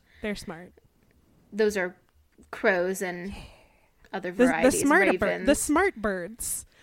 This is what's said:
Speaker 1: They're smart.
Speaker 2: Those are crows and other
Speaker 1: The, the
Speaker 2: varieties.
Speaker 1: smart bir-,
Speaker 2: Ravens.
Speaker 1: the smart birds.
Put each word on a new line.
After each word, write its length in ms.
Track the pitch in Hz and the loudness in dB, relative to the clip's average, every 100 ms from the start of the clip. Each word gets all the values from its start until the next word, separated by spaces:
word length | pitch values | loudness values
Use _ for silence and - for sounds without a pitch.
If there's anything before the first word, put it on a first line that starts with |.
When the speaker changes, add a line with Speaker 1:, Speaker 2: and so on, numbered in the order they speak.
| _ _ | _ _
Speaker 1:
They're 100 | 214 202 | -8 -8
smart. 360 | - 165 180 _ _ _ _ _ _ _ _ | -10 -16 -18 _ _ _ _ _ _ _ _
Speaker 2:
Those 240 | 202 214 202 | 0 0 0
are 180 | 180 - _ _ _ _ _ | -4 -6 _ _ _ _ _
crows 540 | - 233 185 180 190 | -2 2 2 0 -2
and 320 | 185 175 185 202 - - _ _ _ _ - | -6 -6 -10 -12 -16 -20 _ _ _ _ -12
other 200 | 196 180 | -8 -4
Speaker 1:
The, 60 | 180 | 2
the 80 | 247 | 2
Speaker 2:
varieties. 360 | 160 254 - | 4 2 4
Speaker 1:
smart 200 | 277 320 392 185 | 4 4 4 2
bir-, 60 | 196 | 0
Speaker 2:
Ravens. 180 | 175 220 | 0 2
Speaker 1:
the 80 | 302 | 2
smart 400 | - 294 392 - | 2 2 2 0
birds. 680 | 208 185 175 226 - - - _ | -4 -4 -8 -10 -8 -8 -12 _